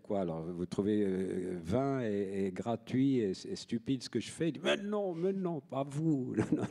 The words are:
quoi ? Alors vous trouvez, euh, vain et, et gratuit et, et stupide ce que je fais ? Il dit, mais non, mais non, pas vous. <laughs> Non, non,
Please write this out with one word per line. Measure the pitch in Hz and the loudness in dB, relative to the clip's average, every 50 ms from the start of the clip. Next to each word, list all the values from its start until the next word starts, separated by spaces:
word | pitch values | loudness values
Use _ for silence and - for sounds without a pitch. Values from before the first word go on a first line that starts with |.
quoi ? | - - 107 98 | -6 -4 -2 0
Alors | 95 87 80 80 | 0 -2 -2 -4
vous | 80 85 90 85 87 | -4 -6 -4 -4 -4
trouvez, | 85 - - 98 104 107 107 101 | -2 0 2 2 4 4 4 4
euh, | 95 92 92 95 92 95 92 92 92 90 87 | 2 2 0 0 -2 -2 -4 -4 -4 -6 -6
vain | 80 80 101 127 139 139 135 131 | -2 0 0 2 2 2 0 0
et, | 120 107 101 101 101 95 101 98 98 | 0 0 0 0 0 -2 0 0 0
et | 95 | 0
gratuit | 90 95 95 117 117 110 - - - 131 135 139 131 123 | -2 -2 -2 -2 -4 -4 -4 0 2 4 4 4 4 4
et, | 107 95 | 2 2
et | 90 - - - 98 | 0 -2 -6 -8 -8
stupide | - - - 120 113 - - 139 120 | -8 -6 -4 -4 -4 0 -2 -2 -2
ce | - - | -2 -4
que | - 113 | -4 -4
je | 98 - | -4 -4
fais ? | - - 165 170 | -4 -2 -2 -2
Il | 127 | -2
dit, | 127 175 | 0 2
mais | 202 - | 2 2
non, | 214 202 208 208 208 202 185 170 | 2 0 -2 -2 0 0 0 -2
mais | 165 175 196 | 0 0 0
non, | 196 196 185 170 170 139 | 0 0 0 -2 -2 -4
pas | - - 127 135 139 | -6 -4 -4 -2 -2
vous. | 147 135 147 160 165 147 131 127 117 - | -2 -2 0 2 4 4 4 2 0 2
<laughs> | |
Non, | 107 - - - | 2 4 4 2
non, | - - - | 2 2 0